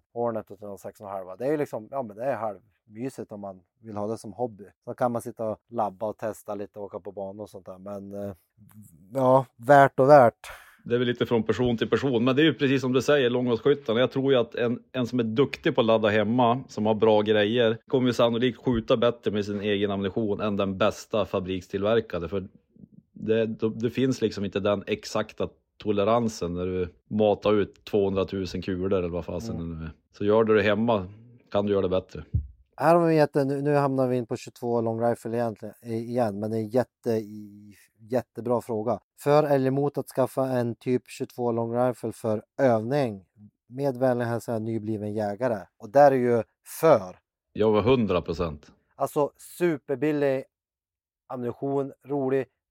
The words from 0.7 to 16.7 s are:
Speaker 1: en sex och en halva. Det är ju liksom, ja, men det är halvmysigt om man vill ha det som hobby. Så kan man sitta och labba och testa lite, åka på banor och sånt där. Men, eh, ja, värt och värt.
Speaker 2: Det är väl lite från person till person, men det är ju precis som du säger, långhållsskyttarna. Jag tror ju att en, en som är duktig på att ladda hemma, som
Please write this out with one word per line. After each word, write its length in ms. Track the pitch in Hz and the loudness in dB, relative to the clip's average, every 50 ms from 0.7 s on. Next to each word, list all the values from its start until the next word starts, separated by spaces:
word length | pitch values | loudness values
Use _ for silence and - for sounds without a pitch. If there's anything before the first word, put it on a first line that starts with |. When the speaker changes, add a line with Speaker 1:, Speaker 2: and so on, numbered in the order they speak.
Speaker 1:
en 60 | 101 92 | -14 -14
sex 220 | - 107 101 - | -14 -16 -16 -14
och 60 | 110 98 | -14 -12
en 60 | 98 | -10
halva. 220 | 98 95 90 92 | -10 -10 -12 -10
Det 100 | 95 120 | -6 -4
är 60 | 139 | -2
ju 60 | 156 151 | -2 -2
liksom, 300 | 147 - - 120 107 107 | -4 -4 -8 -10 -12 -10
ja, 120 | - 139 131 | -8 -8 -8
men 140 | 107 101 104 | -8 -10 -8
det 60 | 117 | -6
är 120 | 139 127 | -6 -4
halvmysigt 960 | 104 110 110 101 92 - _ _ _ _ _ 107 107 123 135 - - 110 - | -4 -6 -8 -8 -10 -16 _ _ _ _ _ -14 -10 -10 -10 -8 -10 -12 -14
om 80 | 113 104 | -14 -14
man 200 | 101 98 95 92 90 _ _ _ | -12 -14 -14 -16 -20 _ _ _
vill 160 | 113 113 107 104 | -18 -12 -8 -6
ha 100 | 104 107 | -6 -6
det 100 | 113 104 | -6 -6
som 160 | - 110 95 | -8 -12 -8
hobby. 300 | 98 123 123 110 95 101 - _ _ _ | -6 -8 -8 -8 -10 -20 -20 _ _ _
Så 80 | - 117 | -14 -6
kan 180 | - 131 123 | -2 -2 -2
man 100 | 120 117 | -2 -4
sitta 280 | - 123 113 - 113 110 | -6 -8 -10 -8 -6 -6
och 80 | 104 - _ _ | -6 -8 _ _
labba 360 | 117 117 110 101 92 92 113 107 | -6 -4 -4 -4 -4 -6 -6 -8
och 100 | 104 - | -6 -6
testa 380 | - 110 101 - - - 104 | -8 -8 -8 -8 -10 -12 -10
lite, 240 | 101 104 95 - 107 | -10 -10 -12 -12 -14
åka 200 | 101 95 104 104 | -14 -12 -12 -12
på 120 | 87 104 | -12 -12
banor 320 | 95 104 98 98 98 104 107 | -12 -10 -10 -10 -10 -12 -14
och 60 | 95 | -16
sånt 160 | - 101 90 | -16 -18 -18
där. 120 | - 95 92 | -18 -18 -16
Men, 360 | 92 101 101 101 98 98 98 | -14 -12 -12 -12 -12 -12 -12
eh, 200 | 101 101 101 95 - _ _ _ _ 107 - - 107 104 - 85 73 90 92 113 | -10 -10 -10 -12 -14 _ _ _ _ -20 -20 -20 -20 -20 -20 -20 -20 -20 -8 -2
ja, 320 | 135 131 127 131 135 131 - _ - | 2 4 6 6 4 4 0 _ -4
värt 420 | 117 117 147 139 139 135 - - | 4 8 8 10 8 8 6 4
och 100 | 131 135 | 8 10
värt. 420 | 151 143 123 113 - _ - - - - - - - _ - | 10 10 10 8 6 _ -8 -20 -18 -20 -20 -20 -20 _ -6
Speaker 2:
Det 100 | - 117 | -2 -2
är 40 | 120 | 0
väl 80 | 123 120 | 0 0
lite 180 | 120 - 123 | 0 -2 -2
från 180 | 113 120 113 110 | 0 0 0 0
person 340 | - 110 113 123 123 120 110 | 0 0 0 0 0 0 0
till 120 | 123 113 | 0 0
person, 340 | - 110 127 143 127 117 120 | 0 0 2 2 0 2 2
men 120 | 131 131 | 2 4
det 60 | 131 | 4
är 20 | 156 | 4
ju 100 | 165 131 | 4 2
precis 280 | - 147 131 139 135 | 2 0 0 2 0
som 120 | 131 127 127 | 0 0 0
du 80 | 131 | 2
säger, 280 | 117 - 147 147 131 120 | 2 4 4 4 4 2
långhållsskyttarna. 680 | 123 123 127 123 120 110 - 139 143 143 - - 107 117 | 2 0 0 0 0 2 2 2 2 2 0 -2 0 2
Jag 120 | 127 127 | 0 0
tror 200 | - 135 131 135 139 | 0 0 0 2 2
ju 60 | 123 | 2
att 160 | 117 113 - | 2 0 -2
en, 240 | - 120 117 120 117 - _ | -2 -2 -2 -2 -4 -8 _
en 160 | - 131 123 117 | -6 -6 -4 -2
som 120 | 123 127 | -2 -2
är 40 | 117 | -2
duktig 520 | 113 110 113 139 139 - - - 170 139 | 0 0 0 0 0 -2 -4 -4 0 0
på 60 | 135 | 2
att 60 | 120 113 | 4 4
ladda 220 | 113 113 107 107 | 4 4 4 2
hemma, 540 | 104 107 104 104 117 127 123 113 120 131 127 | 2 2 2 2 2 2 4 2 2 0 -4
som 180 | - | -8